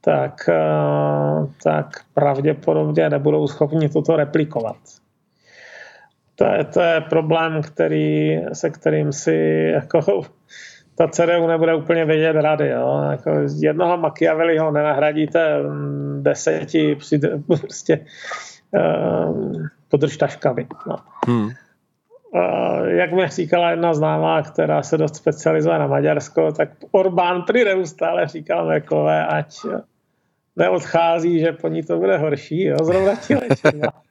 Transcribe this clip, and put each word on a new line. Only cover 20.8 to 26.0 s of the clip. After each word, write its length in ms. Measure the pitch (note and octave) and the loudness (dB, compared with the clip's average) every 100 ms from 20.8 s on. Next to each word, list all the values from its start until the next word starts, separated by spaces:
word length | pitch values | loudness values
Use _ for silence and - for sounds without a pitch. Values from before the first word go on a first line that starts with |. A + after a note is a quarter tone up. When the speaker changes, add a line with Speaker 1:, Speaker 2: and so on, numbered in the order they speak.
| - | -10
Speaker 1:
no. 80 | - - - - | -10 -12 -4 0
Speaker 2:
Hmm. 220 | A#2+ G#2 B2 _ _ _ _ _ B4+ A#4 F3 | 0 -2 -8 _ _ _ _ _ -20 -6 -2
Speaker 1:
Eh, 560 | F3+ - F3+ F3+ - F3 | 0 0 0 0 0 2
jak 180 | F3 | 2
mi 140 | F3+ E3+ | 0 -2
říkala 420 | - D#3 F3 E3+ | -4 0 2 2
jedna 220 | E3+ E3+ | 2 0
známá, 480 | D#3 D#3 D#3 D#3+ D#3+ | 0 0 0 0 0
která 420 | D#3 - D#3 D3+ | -2 -2 0 0
se 140 | C#3+ D#3 | 0 0
dost 180 | D#3 D3+ | 0 0
specializuje 640 | - D3+ D#3+ D#3+ D#3 D#3+ | -4 0 0 2 2 0
na 80 | C#3+ | 0
Maďarsko, 640 | C#3 | 2